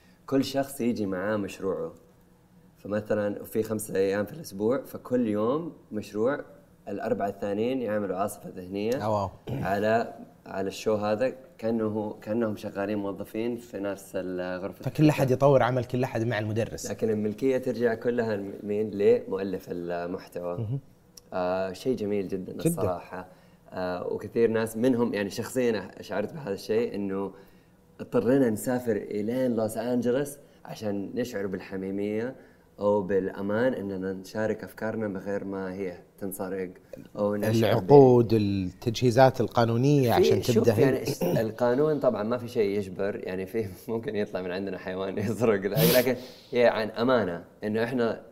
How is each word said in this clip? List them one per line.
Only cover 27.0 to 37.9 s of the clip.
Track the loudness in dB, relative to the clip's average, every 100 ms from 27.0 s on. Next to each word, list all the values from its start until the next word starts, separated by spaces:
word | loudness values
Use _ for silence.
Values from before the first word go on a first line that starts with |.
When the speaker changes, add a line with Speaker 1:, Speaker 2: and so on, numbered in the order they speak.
| -4 -2 -4 -8 -20 -20 _ _ _ -16
Speaker 1:
اضطرينا | -2 2 4 4 4
نسافر | 2 -2 -2 0 -2
إلين | -2 -4 -2 0 0 0
لوس | -2 -2
أنجلوس | -2 0 2 0 0 -6 -20 -20
عشان | -18 -8 -4 -4 -4
نشعر | -4 -4 -4 -4
بالحميمية | -6 -8 -6 -4 -4 -2 -2 -4 -8 -18 -20 _ -2
أو | 2 2
بالأمان، | 2 0 0 -2 -2 2 2
إننا | 0 -4 -4 -6
نشارك | -6 -8 -4 -2 -2
أفكارنا | -8 -8 -6 -4 -4
من | -4
غير | -6 -6
ما | -4 -6 -6
هي | -6 -8 -8 -16 -10
تنسرق | -8 -6 -6 -4 -6 -10 -18 -20 -12 -2
أو | 0 0
نشعر | 2 4 4
Speaker 2:
العقود، | 2 10